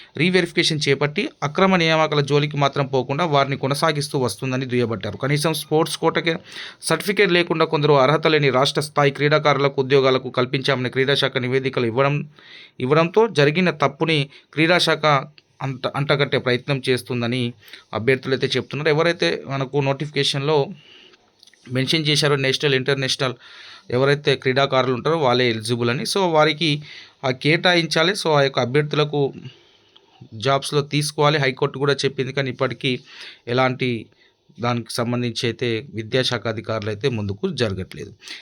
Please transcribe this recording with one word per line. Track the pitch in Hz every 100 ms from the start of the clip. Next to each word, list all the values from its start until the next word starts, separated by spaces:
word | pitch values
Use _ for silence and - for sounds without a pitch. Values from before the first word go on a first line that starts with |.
| - -
రీవెరిఫికేషన్ | 170 185 170 - 160 156 156
చేపట్టి | 135 147 151 240 -
అక్రమ | 147 151 190 190
నియామకాల | 165 160 156 151
జోలికి | 131 143 151 147
మాత్రం | 139 143 135
పోకుండా | 135 123 135 175
వారిని | 143 135 135
కొనసాగిస్తూ | 131 143 160 147 143 147
వస్తుందని | 123 - 135 127 135
దుయ్యబట్టారు. | 123 117 110 107 98
కనీసం | 135 143 160
స్పోర్ట్స్ | 156 - 156 160 -
కోటకే | 160 160 165 165 - - - -
సర్టిఫికేట్ | - 160 - 208 202
లేకుండా | 175 170 165 160
కొందరు | 156 147
అర్హత | 143 131 156 160
లేని | 156 147
రాష్ట్ర | 127 143 -
స్థాయి | 151 - 143
క్రీడాకారులకు | 135 147 156 151 135 139 139
ఉద్యోగాలకు | 131 139 135 131 127
కల్పించామని | 123 123 139 135 131 127
క్రీడాశాఖ | 127 135 139 135 131
నివేదికలు | 123 131 135 131 120
ఇవ్వడం, | 113 139 147 147 - - - - -
ఇవ్వడంతో | 127 151 170 196 226
జరిగిన | 185 143 156 180
తప్పుని | 151 139 139 160 156 139 - _
క్రీడాశాఖ | 139 165 175 165 156 156 143 139 - _ -
అంట-, | 135 127 - -
అంటగట్టే | 143 143 139 131
ప్రయత్నం | 123 123 127 139 123
చేస్తుందని | 127 - 123 117 127 120 - - - _
అభ్యర్థులు | 110 113 131 131
అయితే | 131 139
చెప్తున్నారు. | 131 113 135 160
ఎవరైతే | 147 170 170 170 - -
మనకు | 135 135 143
నోటిఫికేషన్లో | 139 135 151 143 139 143 143 151 139 175 - - - _ _ _ - _ -
మెన్షన్ | 127 131 165 151
చేశారో | 151 147 143
నేషనల్, | 135 131 151 131
ఇంటర్నేషనల్ | 127 135 131 - 131 120 - - - - -
ఎవరైతే | 123 139 143 147 135
క్రీడాకారులు | 135 127 139 131 127
ఉంటారో | 123 120 165
వాళ్ళే | 135 123 123
ఎలిజిబుల్ | 113 110 120 117
అని. | 123
So | 220 196
వారికి, | 185 156 156 151 165 143 147 - - _ 139
ఆ, |
కేటాయించాలి. | 127 143 170 185 175 165 165 165
So | 208 165
ఆ | 147
యొక్క | 139 135
అభ్యర్థులకు | 123 139 151 151 147 147 139 - 127 - _ _ _ _ _ _ 127
జాబ్స్‌లో | 113 110 139 151 147
తీసుకోవాలి. | 139 143 151 - 147 151
హైకోర్టు | 139 131 143 131
కూడా | 139
చెప్పింది, | 139 135 135 127
కానీ | 139 135
ఇప్పటికీ | 123 131 127 139 123 - - - - -
ఎలాంటి | 123 131 123 127 117 101 _ _ _ _ -
దానికి | 117 120 113
సంబంధించి | - 120 123 120 110 120
అయితే | 110 123 113 -
విద్యాశాఖ | 107 110 131 127 120 117
అధికారులు | 110 - 110 104
అయితే | 104 139
ముందుకు | 117 104 98 190
జరగట్లేదు. | 147 113 95 92 - 71 - - -